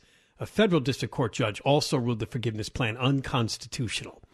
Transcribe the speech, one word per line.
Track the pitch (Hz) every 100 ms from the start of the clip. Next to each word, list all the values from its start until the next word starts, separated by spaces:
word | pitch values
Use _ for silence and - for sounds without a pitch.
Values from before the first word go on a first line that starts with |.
| _ _ _ -
A | 113
federal | - 214 165
district | 131 - 123
court | - 117
judge | - 110 -
also | 135 147 - 143
ruled | 120 113
the | 113
forgiveness | 127 113 107 104
plan | - 117 117
unconstitutional. | 127 139 - 131 110 - - - 113 - - - -